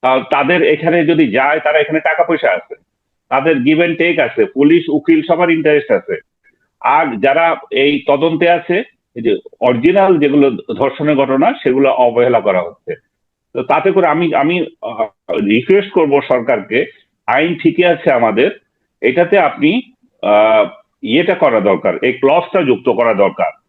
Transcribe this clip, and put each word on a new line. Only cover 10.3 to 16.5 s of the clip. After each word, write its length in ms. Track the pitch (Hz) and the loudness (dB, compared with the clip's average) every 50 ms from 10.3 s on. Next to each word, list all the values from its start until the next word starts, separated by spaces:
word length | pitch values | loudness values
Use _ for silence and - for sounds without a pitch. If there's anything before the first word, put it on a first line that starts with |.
| 135 147 139 139 | 2 2 2 2
ধর্ষণের 680 | 120 98 - - - - 131 135 - - 156 147 151 | 0 -4 -8 -10 -6 -4 -4 -4 -4 -4 -2 -2 0
ঘটনা, 360 | 135 139 131 135 135 151 214 277 - - | 0 0 0 0 0 0 0 -2 -2 -4
সেগুলো 280 | 143 127 135 139 131 | -2 0 2 2 2
অবহেলা 500 | - - 127 120 113 117 120 123 123 113 | 2 2 0 0 2 2 0 2 2 0
করা 220 | 98 104 95 90 87 | 0 0 -2 -2 -2
হচ্ছে। 320 | 85 87 _ _ - 80 - _ _ _ _ _ _ _ _ _ _ _ | -4 -12 _ _ -12 -12 -12 _ _ _ _ _ _ _ _ _ _ _
তো 80 | - 127 | -10 -4
তাতে 280 | - 139 151 151 196 | -2 -2 0 0 0
করে 160 | 185 190 175 | 0 2 0
আমি, 280 | 165 147 160 175 160 143 | 0 0 0 -2 -2 0
আমি, 320 | - 139 156 175 180 160 - - _ - | 0 0 0 -2 -2 -4 -6 -10 _ -12
আহ, 240 | 113 117 113 113 107 _ _ _ - | -12 -6 -6 -8 -8 _ _ _ -8
রিকোয়েস্ট 600 | 87 - 107 101 107 120 123 - 190 202 196 196 - | -6 -4 -2 0 0 0 2 2 2 2 2 0 -2
করব 280 | 185 160 147 139 143 | 0 0 2 2 0
সরকারকে, 680 | 135 - 135 123 117 120 | 0 0 -2 -2 0 -2